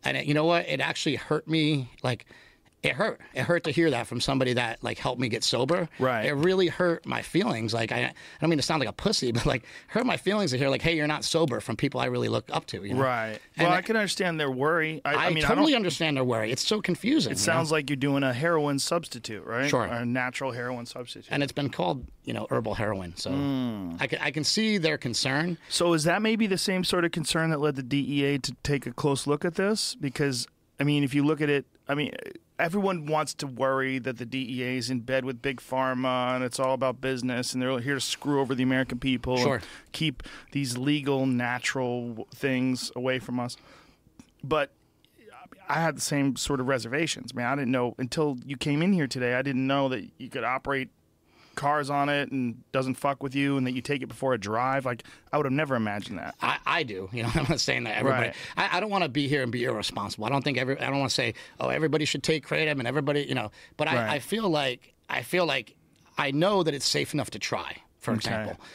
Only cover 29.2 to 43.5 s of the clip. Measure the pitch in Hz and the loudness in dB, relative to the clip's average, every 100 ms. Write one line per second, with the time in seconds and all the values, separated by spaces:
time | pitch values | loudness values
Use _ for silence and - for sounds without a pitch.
29.2 | 143 147 185 170 196 214 - - 143 - | 0 0 0 0 0 0 -2 -4 -6 0
30.2 | 143 120 - _ _ - 143 147 139 143 | 0 0 -6 _ _ -2 2 4 2 2
31.2 | 147 151 151 143 - _ - 143 151 - | 2 2 2 0 -2 _ -6 -4 -4 -6
32.2 | - - - - 170 202 196 180 147 151 | -12 -14 -14 -4 0 2 2 0 0 0
33.2 | 147 - 143 123 135 135 131 131 123 120 | 0 -4 -8 0 2 2 0 -2 -4 -6
34.2 | 120 131 127 127 127 127 117 127 117 131 | -6 -4 -4 -4 -2 -2 -2 -2 0 -2
35.2 | 127 120 139 127 - 131 131 127 131 127 | -2 -4 -4 -4 -4 0 0 2 0 2
36.2 | 123 127 123 117 131 131 131 123 131 131 | 0 0 -2 0 0 2 0 0 -2 -2
37.2 | 127 123 123 131 127 131 127 139 - - | -2 -2 -2 -2 0 0 0 -2 -2 -4
38.2 | 143 143 131 131 131 131 131 123 135 123 | 0 2 2 2 2 2 0 -2 0 0
39.2 | 127 127 123 123 - - - - 160 131 | 0 2 2 2 -4 -16 -14 -4 -2 -2
40.2 | - - - 139 135 123 135 147 139 135 | -12 -16 -8 -4 -4 -2 0 0 2 2
41.2 | 135 123 120 123 - 135 123 123 120 113 | 2 2 0 -2 -2 -2 -2 -2 -4 -8
42.2 | - - 139 127 131 127 - 123 127 127 | -12 -4 0 2 0 0 -4 -4 -2 -2
43.2 | 120 123 123 | -2 -4 -4